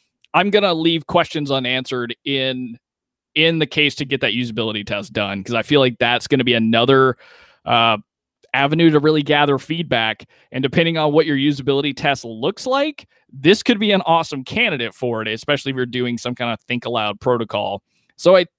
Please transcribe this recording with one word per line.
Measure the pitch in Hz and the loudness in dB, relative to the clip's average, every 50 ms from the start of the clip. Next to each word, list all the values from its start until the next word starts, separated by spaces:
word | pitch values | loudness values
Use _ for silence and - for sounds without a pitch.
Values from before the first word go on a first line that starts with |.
| _ _ _ _ _ _ - | _ _ _ _ _ _ 0
I'm | 160 185 208 | 2 2 4
gonna | 190 208 208 190 170 | 2 2 2 2 0
leave | 160 160 170 165 160 - | 2 0 0 0 0 -4
questions | - - 170 165 - - 160 147 139 | 0 0 0 0 0 -2 -6 -4 -2
unanswered | 139 135 127 123 127 131 127 - 135 123 120 117 117 _ - | -2 -2 -2 -2 -4 -4 -4 -6 -6 -6 -6 -6 -8 _ -6
in, | 147 139 135 131 131 131 127 127 117 117 - _ _ _ _ _ _ _ _ _ _ - | -6 -4 -2 -2 -4 -4 -6 -8 -10 -12 -16 _ _ _ _ _ _ _ _ _ _ 0
in | 151 156 165 165 160 | 2 2 2 2 2
the | 156 | -2
case | 143 - 160 147 143 - | -2 0 0 0 0 0
to | - 147 | -4 -6
get | 131 135 120 | -4 -4 -2
that | 135 117 104 | -2 -2 -2
usability | 120 123 117 110 117 110 113 107 104 101 | -2 -4 -4 -4 -4 -4 -4 -4 -6 -6
test | - 110 104 104 95 104 | -6 -6 -6 -6 -6 -4
done. | 110 101 98 101 98 95 | -4 -4 -4 -4 -8 -6
'Cause | - 120 | -4 -4
I | 113 | -4
feel | 110 - 147 143 | 0 2 4 4
like | 131 127 117 - | 4 2 2 0
that's | 123 117 123 120 - | 0 0 0 0 0
gonna | - 139 135 120 | 0 -2 0 2
be | 123 120 | 0 0
another, | 117 113 110 113 113 117 131 135 131 131 131 127 _ - - - - - _ _ _ - | 2 2 2 4 4 4 4 4 4 4 2 0 _ -10 -20 -20 -20 -20 _ _ _ -4
uh, | - 117 117 117 113 107 104 - _ _ _ _ _ _ _ _ - - | 0 2 4 4 4 2 0 -4 _ _ _ _ _ _ _ _ -6 -2
avenue | 131 139 143 156 165 170 160 | 0 0 2 2 4 4 4
to | 151 147 | 4 4
really | 139 156 156 151 | 4 4 2 2
gather | 147 143 147 147 147 143 139 131 | 2 2 2 2 4 2 0 -2
feedback. | - - 160 165 170 127 131 117 113 110 107 - - _ _ _ _ _ | -2 -6 -6 -6 -4 -2 -2 0 0 -2 -4 -6 -12 _ _ _ _ _
And | - 131 131 | -8 -4 -4
depending | 127 - 180 165 165 165 | -2 0 2 0 2 0
on | 160 156 151 147 | 0 0 2 2
what | 160 160 | 2 2
your | 165 143 | 2 0
usability | 135 139 151 143 139 135 139 135 139 143 147 135 | 0 0 0 0 -2 -2 -2 -2 0 -2 -4 -6
test | - 151 143 139 - - | -2 -2 -2 -2 -2 -6
looks | 117 113 110 123 170 214 - - | -12 -10 -6 -4 -4 -4 -4 -4
like, | 254 262 277 285 311 285 - - _ _ _ _ _ | -2 -2 -2 -2 -2 -6 -10 -20 _ _ _ _ _
this | - 135 135 165 208 - | -10 0 4 4 4 4
could | - - 240 | 4 0 0
be | 196 220 208 | 2 2 2
an | 202 185 - | 2 2 2
awesome | 160 165 165 165 - 151 135 127 | 2 0 0 0 -2 -8 -10 -8
candidate | - 139 208 240 220 165 123 117 110 - | -6 -4 -2 -2 -2 -2 -2 -4 -6 -6
for | - 131 123 117 110 | -6 -4 -4 -4 -4
it, | 110 | -4
especially | 110 110 113 - - 147 135 - 139 | -4 -6 -6 -2 -2 -2 -2 -2 -6
if | 131 | -4
you're | 127 127 | -4 -4
doing | 123 117 127 123 120 120 | -4 -2 -4 -2 -2 -4
some | 113 - 123 123 | -4 -6 -8 -6
kind | - 123 120 | -4 -4 -4
of | 113 - | -6 -6
think | _ - 123 120 - | _ -6 -6 -6 -4
aloud | 113 120 113 107 104 101 - | -4 -4 -2 -2 -4 -4 -4
protocol. | - 127 123 120 113 - - 104 101 98 98 98 _ _ _ _ _ _ _ | 0 0 0 0 -2 -4 -4 -6 -4 -4 -6 -8 _ _ _ _ _ _ _
So | - - - 277 | 0 4 6 6
I, | 185 180 - _ | 6 4 0 _